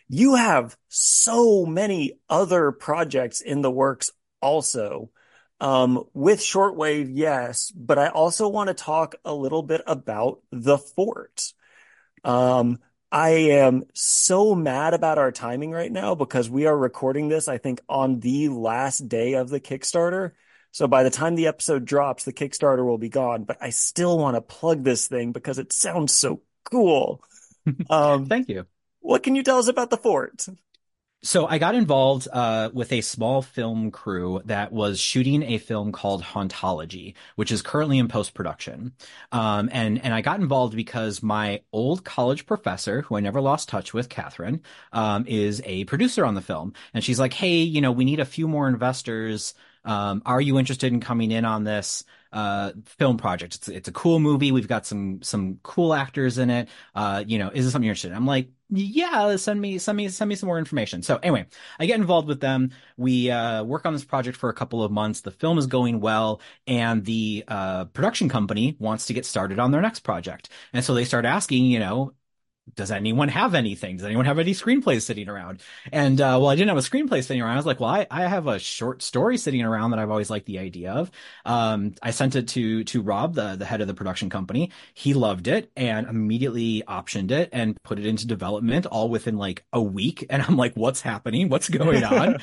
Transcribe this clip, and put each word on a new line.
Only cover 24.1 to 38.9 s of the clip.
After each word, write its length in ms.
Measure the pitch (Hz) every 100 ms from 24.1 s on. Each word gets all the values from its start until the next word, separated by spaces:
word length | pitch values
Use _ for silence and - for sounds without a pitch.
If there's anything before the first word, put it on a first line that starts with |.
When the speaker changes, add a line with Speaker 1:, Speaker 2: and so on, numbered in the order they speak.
| 170
Speaker 1:
wanna 240 | 143 117
plug 420 | - - 165 160
this 240 | 131 117 -
thing 240 | 123 120
because 260 | 120 - 131
it 140 | 127
sounds 400 | - 196 170 147
so 300 | - 135 - _ _ -
cool. 520 | 247 190 139 - - _ - - _ 151
Speaker 2:
<laughs> 240 | 135 -
Speaker 1:
Um, 360 | 156 147 139 135
Speaker 2:
Thank 200 | 240 254
you. 180 | 95 92 _ _ _
Speaker 1:
what 220 | 339 -
can 120 | - 269
you 60 |
tell 160 | 262 254
us 100 | 233
about 220 | 247 180
The 80 | 202
Fort? 500 | - 143 - - - 190 _ _ _ _ _ _
Speaker 2:
So 220 | - 180 170
I 100 | 160
got 160 | 170
involved, 540 | 240 175 135 135 135 -
uh, 380 | 123 117 110 110
with 200 | 123 117
a 80 | 120
small 420 | - 117 113 135
film 480 | 131 - 113 113 110
crew 500 | - - 92 90 92
that 260 | 92 101 104
was 300 | 110 104 95
shooting 420 | - 131 127 147
a 160 | 131 113
film 320 | - 107 104
called 320 | 95 101 98
Hauntology, 920 | 85 104 95 - 95 82 82 92 87 - -
which 160 | - 107
is 100 | 107
currently 380 | - 151 151 135
in 80 | 117
post-production. 840 | 113 98 - 85 - - 69 123